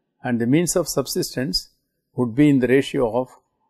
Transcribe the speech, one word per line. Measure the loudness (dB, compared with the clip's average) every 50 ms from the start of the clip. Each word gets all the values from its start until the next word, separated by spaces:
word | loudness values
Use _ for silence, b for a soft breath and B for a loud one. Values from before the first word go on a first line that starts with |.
| _ _ _ _ -6
and | -4 -2 -2
the | 0 2
means | 2 2 2 2 0
of | -2 -2 -2
subsistence | -4 -6 -4 -4 -4 -6 -6 -6 -6 -8 -6 -4 -4 -6 -6 -8 _ _ _ _ _ _ _ _ -4
would | -4 -4 -2 2
be | 4 4 4
in | 4 4
the | 4 4
ratio | 2 2 2 0 -2 -2 -2 0 0 -2
of | -4 -6 -12 _ _ _ _ _ _